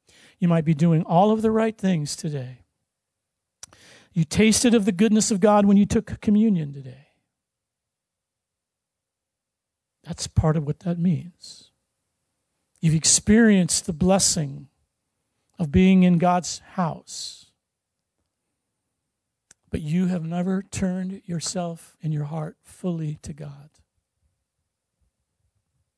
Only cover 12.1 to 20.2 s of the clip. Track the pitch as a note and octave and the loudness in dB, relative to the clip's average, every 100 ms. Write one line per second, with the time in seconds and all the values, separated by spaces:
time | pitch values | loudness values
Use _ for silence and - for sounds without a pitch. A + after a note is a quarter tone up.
12.1 | _ _ _ _ _ _ _ E3 D#3 - | _ _ _ _ _ _ _ 0 0 0
13.1 | - - G#3+ A3+ G3 F3 - - D#3 F#3 | 0 2 4 6 4 2 -4 -6 -2 2
14.1 | F#3+ - - C#3+ C#3+ C#3 _ _ _ _ | 2 0 -2 -6 -10 -18 _ _ _ _
15.1 | _ _ _ _ _ D#3 E3+ F#3 F#3+ F3+ | _ _ _ _ _ 0 4 6 6 6
16.1 | E3+ F3 F3+ D#3+ - - - E3 C3+ - | 4 2 0 -4 -12 -12 -6 -6 -6 -14
17.1 | - - - _ _ _ _ _ _ _ | -16 -16 -18 _ _ _ _ _ _ _
18.1 | _ _ _ _ _ _ _ _ _ _ | _ _ _ _ _ _ _ _ _ _
19.1 | _ _ _ _ _ _ - D3+ E3+ F#3 | _ _ _ _ _ _ -10 -4 -2 -2
20.1 | F3+ | -4